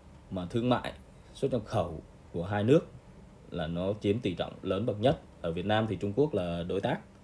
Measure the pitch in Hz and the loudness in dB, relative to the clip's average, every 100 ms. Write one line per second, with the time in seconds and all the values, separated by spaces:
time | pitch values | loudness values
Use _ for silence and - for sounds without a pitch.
0 | - - - 92 87 117 123 117 - - | -20 -20 -8 -6 -2 0 2 2 0 -10
1 | - - - - 139 127 - 113 85 78 | -18 -20 -20 -4 -2 -2 -2 -2 -2 -6
2 | - - - 85 87 104 107 160 - - | -12 -20 -10 -6 -2 0 6 6 4 -12
3 | - - - - - - 80 85 95 107 | -20 -20 -20 -20 -10 -6 -4 -2 -2 0
4 | 101 113 104 85 - - 92 92 123 104 | 2 2 0 -2 -6 -6 -2 0 0 2
5 | 120 160 - - 87 85 95 107 110 90 | 2 2 -4 -6 -4 -2 2 2 2 0
6 | 101 101 143 101 87 85 87 92 120 185 | 0 2 2 2 0 -2 -2 0 0 -2
7 | - - | -6 -10